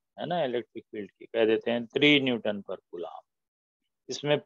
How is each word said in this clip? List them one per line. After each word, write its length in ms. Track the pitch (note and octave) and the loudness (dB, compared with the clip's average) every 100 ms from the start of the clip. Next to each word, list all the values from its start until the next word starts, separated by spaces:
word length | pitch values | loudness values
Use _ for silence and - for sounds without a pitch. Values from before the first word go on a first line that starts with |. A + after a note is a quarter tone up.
| _ - | _ -10
है 80 | C3 | -4
ना, 180 | F3 | -2
electric 400 | C3+ A#2+ - A2+ - | -2 -2 -6 -12 -12
field 260 | A2 G2 | -10 -12
की, 140 | _ - | _ -4
कह 200 | A2+ A2 | 2 4
देते 260 | A2 A#2 | 4 0
हैं 140 | A#2+ A#2 | -4 -4
three 320 | - D3 D3 | 2 4 6
newton 400 | C3 A#2 G#2+ G2+ | 4 0 -2 -4
per 160 | G2 F2+ | -8 -12
coulomb, 480 | _ F2 D#2+ D#2 - _ _ _ _ _ _ _ - | _ -12 -12 -14 -20 _ _ _ _ _ _ _ -14
इसमें 300 | B2 D3 C#3+ | -6 0 0